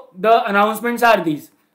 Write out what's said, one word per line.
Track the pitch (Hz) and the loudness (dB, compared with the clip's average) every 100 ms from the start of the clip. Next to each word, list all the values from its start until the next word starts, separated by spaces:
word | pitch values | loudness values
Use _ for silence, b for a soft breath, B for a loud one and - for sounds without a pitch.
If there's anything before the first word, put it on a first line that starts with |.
| - 185 214 | -10 -4 0
the | 233 226 | 2 2
announcements | 202 214 214 240 240 | 0 0 -2 -6 0
are | 233 202 | 2 2
these. | 165 147 - _ _ | 0 -8 -12 _ _